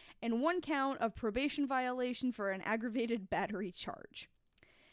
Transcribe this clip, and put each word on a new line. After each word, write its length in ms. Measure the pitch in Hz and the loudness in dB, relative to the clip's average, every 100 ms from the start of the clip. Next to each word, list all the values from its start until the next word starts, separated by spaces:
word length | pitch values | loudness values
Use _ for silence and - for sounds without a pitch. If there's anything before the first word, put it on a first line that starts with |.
| - - | -10 -6
and 180 | 233 233 | 0 2
one 200 | 302 359 | 4 2
count 380 | 285 285 269 269 | 0 2 2 2
of 140 | 220 - | 0 0
probation 520 | 226 226 285 - 269 | -2 2 0 2 2
violation 640 | 262 254 254 247 247 254 | 2 0 0 0 0 -2
for 180 | 220 196 | 0 -2
an 120 | 190 | 0
aggravated 680 | - 220 240 240 233 226 190 | 0 0 0 0 0 0 0
battery 420 | 175 196 202 190 | 0 0 -2 -4
charge. 580 | - - - - - - _ _ _ - - - | -6 -8 -8 -10 -14 -14 _ _ _ -20 -20 -20